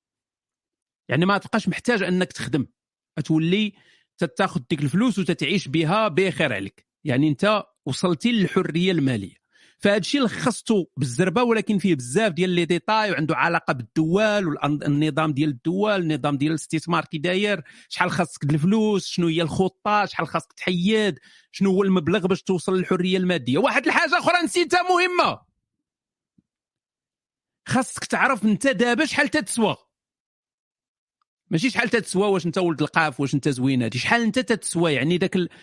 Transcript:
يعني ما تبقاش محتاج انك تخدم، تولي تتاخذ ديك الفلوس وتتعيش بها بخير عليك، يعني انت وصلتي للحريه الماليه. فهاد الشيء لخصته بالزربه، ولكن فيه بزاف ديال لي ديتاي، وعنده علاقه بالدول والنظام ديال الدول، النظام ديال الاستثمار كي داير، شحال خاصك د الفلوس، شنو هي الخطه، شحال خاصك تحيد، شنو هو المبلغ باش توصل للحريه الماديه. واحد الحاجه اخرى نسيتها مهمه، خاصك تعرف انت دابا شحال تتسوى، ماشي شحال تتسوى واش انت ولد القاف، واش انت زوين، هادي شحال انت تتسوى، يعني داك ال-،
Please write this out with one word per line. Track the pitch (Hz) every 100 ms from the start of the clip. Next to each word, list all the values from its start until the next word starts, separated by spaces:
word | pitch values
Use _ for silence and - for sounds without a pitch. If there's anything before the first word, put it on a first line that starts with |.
| _ _ _ _ _ _ _ _ _ _ -
يعني | 127 185
ما | 196
تبقاش | - 226 -
محتاج | - - 226
انك | 185 180 180
تخدم، | - - 151 - _ _ _ _ -
تولي | 143 156 165 202 208 - _ _ _ -
تتاخذ | 127 - - - -
ديك | 156
الفلوس | 143 175 254 196
وتتعيش | 175 165 139 190 131
بها | 156 156 208 214
بخير | 151 190 139 151
عليك، | 98 98 _ _ _
يعني | 151 123 151
انت | 139 202 214 - _ -
وصلتي | 131 185 170 240
للحريه | 233 175 190 180 165 185
الماليه. | 170 135 113 98 - _ _ _ _
فهاد | 202 208
الشيء | 165 285
لخصته | 240 - 254 - - 214 160 -
بالزربه، | 127 120 185 170
ولكن | 247 220 202 202
فيه | 196
بزاف | 151 120 165 220
ديال | 151 185
لي | 175
ديتاي، | 165 170 - 220 214
وعنده | 139 151 135
علاقه | 165 170 -
بالدول | 139 113 160 160 190 214 208 175
والنظام | 147 147 147 - 143 156 160 160
ديال | 135 156
الدول، | 123 160 185 214 196
النظام | 165 147 147 139
ديال | 151
الاستثمار | 160 - 156 165 165
كي | - 160
داير، | 156 185 208 190 - - -
شحال | - 180
خاصك | - 170 -
د | 143
الفلوس، | 151 175 220 214 196 -
شنو | - 170
هي | 160
الخطه، | 160 147 185 - 208 208
شحال | 190 - 165
خاصك | 165 -
تحيد، | - - 180 185 220 208 143 - - _
شنو | - 196
هو | 185
المبلغ | 196 185 151 202 180
باش | 190
توصل | - 180 - 190
للحريه | 175 185 185 185
الماديه. | 180 170 117 165
واحد | 247 254 302
الحاجه | 294 320 349
اخرى | 302 349
نسيتها | 320 349 330 359
مهمه، | 359 349 359 359 240 113 _ _ _ _ _ _ _ _ _ _ _ _ _ _ _ _ _ _ _ _ _ _ -
خاصك | 247 254 -
تعرف | - 185 226 240
انت | 220 202 277
دابا | 208 240 233
شحال | 311 - 285
تتسوى، | 302 208 - 202 - _ _ _ _ _ _ _ _ _ _ _ _ _ _ _ _ -
ماشي | 160 247
شحال | 220 233
تتسوى | 233 - 185 208
واش | 190 170
انت | 190
ولد | 175 143
القاف، | 147 170 156 131
واش | 139
انت | 147 151
زوين، | 127 131 127
هادي | 113 123
شحال | - 233
انت | 226 254
تتسوى، | 247 214 - 165 170
يعني | 135 147 175
داك | 190 185
ال-، | 170 -